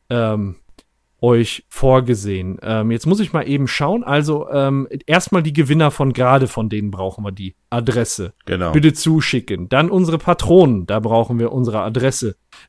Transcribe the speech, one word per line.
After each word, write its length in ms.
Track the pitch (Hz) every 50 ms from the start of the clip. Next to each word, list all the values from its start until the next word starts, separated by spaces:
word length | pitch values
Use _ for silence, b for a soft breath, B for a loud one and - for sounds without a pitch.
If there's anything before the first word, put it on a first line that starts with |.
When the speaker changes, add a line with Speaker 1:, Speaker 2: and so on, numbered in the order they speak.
| _ -
Speaker 1:
ähm, 480 | 123 120 113 110 107 104 101 101 87 - _ _ - _ _ _ _ _ _ _ _ -
euch 460 | - 120 120 117 117 - - - - _
vorgesehen. 920 | - - - 135 131 131 127 120 123 104 101 104 98 92 92 92 95 -
Ähm, 300 | - 110 110 110 107 113
jetzt 160 | 117 113 - 151
muss 120 | 190 214
ich 140 | 208 147 -
mal 140 | 165 - 131
eben 200 | 143 139 139 123
schauen. 360 | - - 147 151 196 233 -
Also, 440 | - 143 147 147 151 151 147 151 -
ähm, 380 | 139 143 135 139 139 139 135 - - 127 - -
erstmal 340 | 156 180 - - 196 180
die 120 | 156 160 147
Gewinner 360 | 160 151 127 147 160 156 147
von 240 | - - 143 135 120
gerade, 340 | - 127 123 131 135 131 113
von 220 | - 120 110 107
denen 220 | 107 107 104 104
brauchen 320 | 98 92 95 95 - - 104
wir 60 | 101
die 240 | 95 98 98 92 - _ _ -
Adresse. 640 | 113 120 120 123 117 120 117 - - - 95 82 - _ -
Speaker 2:
Genau. 260 | - 90 90 90 82
Speaker 1:
Bitte 220 | 78 151 147 156 147
zuschicken. 720 | - - 160 160 156 143 - - 123 - - 101 87 90 92
Dann 200 | 127 135 156 175
unsere 300 | 202 185 185 165 165 160
Patronen, 680 | - - 175 - - - 170 190 175 139 117 98 85
da 140 | - 101 110
brauchen 400 | 107 113 113 113 113 113 123 117
wir 120 | 117 117
unsere 300 | - 131 123 117 107 107
Adresse. 540 | 90 110 113 123 123 135 127 - 127 107 - _ _ _ b b b